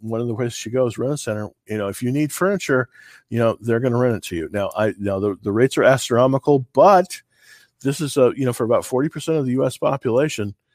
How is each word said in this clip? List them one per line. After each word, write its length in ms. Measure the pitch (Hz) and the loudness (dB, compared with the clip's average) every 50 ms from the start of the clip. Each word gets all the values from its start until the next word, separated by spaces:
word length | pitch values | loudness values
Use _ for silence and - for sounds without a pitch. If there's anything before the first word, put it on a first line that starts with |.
one 200 | 110 113 113 113 | -10 -8 -6 -4
of 60 | 120 | -4
the 80 | 120 113 | -4 -4
places 300 | 104 123 117 - - - | -4 -4 -6 -6 -8 -12
you 60 | 110 113 | -6 -2
go 140 | 131 127 | 0 0
is 120 | 120 107 - | 0 -2 -4
Rent-A-Center. 500 | 120 135 147 143 - 117 107 107 107 - _ _ _ | -6 -6 -6 -6 -6 -6 -6 -6 -6 -10 _ _ _
You 120 | - 107 107 | -8 -6 -4
know, 100 | 101 98 | -4 -6
if 140 | 95 - 123 | -6 -6 -6
you 80 | 123 | -4
need 220 | 131 147 151 143 - | -2 -2 -4 -4 -4
furniture, 560 | - 175 190 202 185 - - 139 127 123 - _ - - - - - _ - | -2 -2 -2 -2 -2 -2 0 0 0 0 -2 _ -20 -20 -20 -20 -20 _ -6
you 100 | 113 117 | -2 0
know, 180 | 117 113 107 - | 0 0 0 -2
they're 200 | 104 117 113 117 | -2 -2 0 0
gonna 160 | 127 127 120 | 2 0 2
rent 200 | 120 127 123 113 | 2 2 2 0
it 60 | 95 - | -2 -4
to 120 | - 92 | -6 -6
you. 120 | 85 80 - | -6 -6 -4
Now, 200 | - 101 98 92 - | -4 -4 -4 -4 -2
I, 180 | 101 107 110 92 101 | -2 -2 -2 -2 -2
now 220 | 101 98 98 95 | -4 -4 -2 -2
the, 160 | 101 104 98 - - | -2 -2 -4 -4 -4
the 100 | 107 101 | -4 0
rates 260 | 110 127 135 - 160 | 2 2 2 2 4
are 60 | 117 | 4
astronomical, 800 | 127 135 123 - - 120 117 127 135 131 135 - - 143 139 127 - - | 4 4 4 2 0 2 4 4 4 2 0 2 2 2 2 2 -2 4
but 500 | 135 151 190 202 185 185 - - - _ _ _ _ _ _ - - _ _ _ _ | 6 6 8 8 6 4 2 -6 -18 _ _ _ _ _ _ -20 -20 _ _ _ _
this 200 | - 135 143 - | -4 -4 -4 -4
is 160 | 160 139 - | -6 -4 2
a, 160 | 143 127 120 - | 4 4 4 4
you 80 | 131 135 | 2 -2
know, 80 | 123 120 | -2 -2
for 120 | - 123 | -2 0
about 200 | 110 117 101 - | 0 0 0 0
forty 240 | - 131 127 143 160 | 0 -2 -2 -2 -2
percent 300 | - 151 - - 160 156 | -4 -8 -6 -2 -2 -2
of 80 | 139 | 0
the 60 | 127 123 | -2 -2
U 120 | 131 139 | 0 -2
S 120 | 131 - | -2 -2
population, 800 | - - 147 135 139 - 120 110 127 147 156 - - 104 104 98 _ _ _ _ | -2 -4 -2 -2 -2 -2 0 0 2 0 0 -2 -6 -8 -8 -8 _ _ _ _